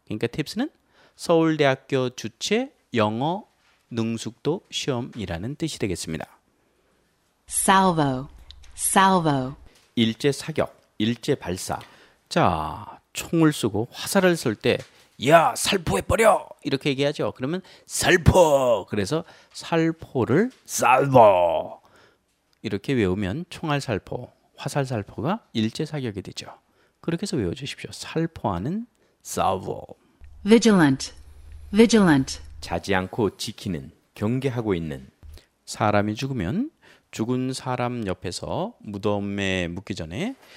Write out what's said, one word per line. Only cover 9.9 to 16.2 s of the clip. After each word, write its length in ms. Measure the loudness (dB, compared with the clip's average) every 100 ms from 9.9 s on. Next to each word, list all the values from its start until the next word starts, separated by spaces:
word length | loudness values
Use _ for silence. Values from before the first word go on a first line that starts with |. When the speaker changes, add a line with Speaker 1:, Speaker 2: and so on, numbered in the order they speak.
| 0
Speaker 3:
일제 360 | 0 0 -2
사격, 460 | -2 -6 -4 -4 -6 _ -4
일제 380 | -2 -2 -2 -4
발사. 440 | -4 -8 -6 -8 -10 -20 _ _ -6
Speaker 1:
자, 720 | 2 2 2 -4 -8 -14 -20 _
총을 400 | -12 -4 2 4
쏘고 340 | 2 -2 -2 -6
화살을 440 | -8 -2 2 2 2
쏠 200 | -2 -2
때 220 | 0 0 -4 _ _ -6 4
"야, 300 | 6 6 0
살포해버려!" 920 | -2 -2 -2 -4 -2 2